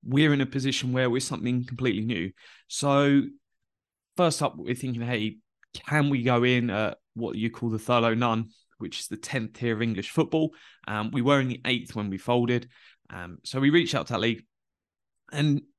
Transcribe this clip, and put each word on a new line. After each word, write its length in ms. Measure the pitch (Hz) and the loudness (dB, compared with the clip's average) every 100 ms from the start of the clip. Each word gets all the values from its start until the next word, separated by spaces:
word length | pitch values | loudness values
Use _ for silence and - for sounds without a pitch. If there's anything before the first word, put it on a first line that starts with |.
We're 300 | - 135 151 | 0 4 4
in 80 | 143 | 4
a 40 | 131 | 0
position 460 | 139 135 127 127 | -2 -2 -2 -2
where 160 | 127 127 | 0 2
we're 80 | 123 | 0
something 440 | 127 104 120 123 | -2 -6 -2 -2
completely 420 | 123 123 127 101 110 | -4 -4 -2 0 -2
new. 260 | 107 92 - - - _ | -2 -4 -8 -20 -20 _
So 560 | - 143 139 143 139 - - _ _ _ _ _ _ _ - | -4 2 4 6 4 2 -6 _ _ _ _ _ _ _ 0
first 260 | 175 147 | 2 2
up, 140 | 147 - | -4 -4
we're 200 | - 123 | -6 -4
thinking, 260 | 131 117 | -4 -6
"Hey, 360 | 117 120 110 107 _ _ _ | -4 -2 -2 -6 _ _ _
can 360 | - - 147 143 | -18 -2 0 2
we 140 | 135 | 2
go 200 | 120 120 | 2 4
in 260 | 123 123 120 | 4 4 2
at 280 | 101 107 - _ - | 0 -2 -4 _ -8
what 200 | 113 104 | -6 -2
you 140 | 113 | -4
call 200 | 113 120 | -2 -4
the 80 | 110 | -4
Thurlow 360 | 110 123 117 | 0 2 4
Nunn, 360 | 113 120 113 113 _ _ _ | 2 2 0 -2 _ _ _
which 220 | 87 - | -10 -10
is 80 | - | -10
the 100 | 107 | -10
tenth 360 | - 135 110 | -6 -6 -6
tier 220 | - 120 110 | -4 -2 0
of 60 | |
English 300 | 117 101 101 | 0 -2 -4
football?" 420 | - 156 160 156 - - _ - | 0 2 2 0 -4 -20 _ -8
Um, 240 | 107 110 | -6 -4
we 100 | 139 | 0
were 200 | 139 143 | 2 2
in 80 | 131 | 2
the 120 | 120 - | -4 -2
eighth 300 | 123 - 113 | -4 -4 -6
when 140 | 104 | -4
we 80 | 95 | -6
folded. 520 | - 123 120 123 117 _ - _ _ | 0 0 2 0 -2 _ -20 _ _
Um, 300 | 92 87 87 | -14 -14 -14
so 160 | - 131 | -10 0
we 120 | 139 | 4
reached 240 | 160 165 139 | 4 2 -2
out 120 | - | -2
to 60 | |
that 80 | 117 | -2
league 240 | 110 113 - _ _ _ _ _ _ _ - | 0 -2 -8 _ _ _ _ _ _ _ -12
and 280 | 147 151 143 - | -2 0 0 -4